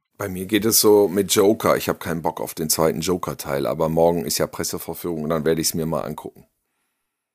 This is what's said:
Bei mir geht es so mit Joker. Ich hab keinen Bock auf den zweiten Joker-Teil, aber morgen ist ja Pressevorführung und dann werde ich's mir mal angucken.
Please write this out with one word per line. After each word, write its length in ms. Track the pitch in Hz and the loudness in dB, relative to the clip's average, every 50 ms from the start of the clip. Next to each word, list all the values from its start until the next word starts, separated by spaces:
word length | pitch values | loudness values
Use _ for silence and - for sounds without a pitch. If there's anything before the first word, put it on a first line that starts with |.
| _ _ _ - | _ _ _ -8
Bei 100 | 104 101 | -8 -6
mir 160 | 92 90 95 | -6 -6 -4
geht 200 | 92 107 104 98 | 0 0 0 2
es 140 | 113 101 - | 2 2 4
so 280 | - 110 104 104 101 92 | 6 8 8 8 6 4
mit 260 | 85 101 95 82 - | 2 0 0 2 2
Joker. 440 | 107 95 101 113 - - 90 69 67 | 4 6 6 4 4 2 2 2 2
Ich 120 | - - | 0 -2
hab 100 | 80 - | -4 -4
keinen 220 | - - 82 82 | -6 -6 -6 -4
Bock 200 | 78 85 - - | -4 -4 -4 -6
auf 120 | 55 - - | -8 -8 -8
den 160 | - 80 78 | -6 -4 -2
zweiten 320 | - - 80 80 - - | 0 2 2 2 2 0
Joker-Teil, 640 | 80 90 90 82 - 76 71 - - 78 71 69 67 | -2 -2 -2 -2 -4 -6 -8 -8 -6 -6 -4 -4 -2
aber 240 | 58 67 76 82 80 | -2 -2 -2 -2 0
morgen 340 | 80 82 82 85 87 85 76 | 2 4 4 4 4 2 -2
ist 140 | 76 - - | -4 -2 -2
ja 80 | 82 | -4
Pressevorführung 800 | 80 - - 85 - - 85 - - 82 - - 87 85 78 76 | -4 -4 -6 -6 -6 -8 -8 -10 -12 -12 -8 -8 -6 -6 -4 -4
und 60 | 76 | -2
dann 140 | 82 80 71 | -2 -2 0
werde 160 | 80 80 82 | 0 0 0
ich's 120 | 78 - - | 0 -2 -2
mir 140 | 85 80 80 | -4 -4 -4
mal 140 | 80 71 | -4 -4
angucken. 440 | 50 - - - - - - _ _ _ _ _ _ _ _ _ _ _ _ _ _ _ _ _ _ _ _ | -6 -8 -10 -12 -14 -16 -18 _ _ _ _ _ _ _ _ _ _ _ _ _ _ _ _ _ _ _ _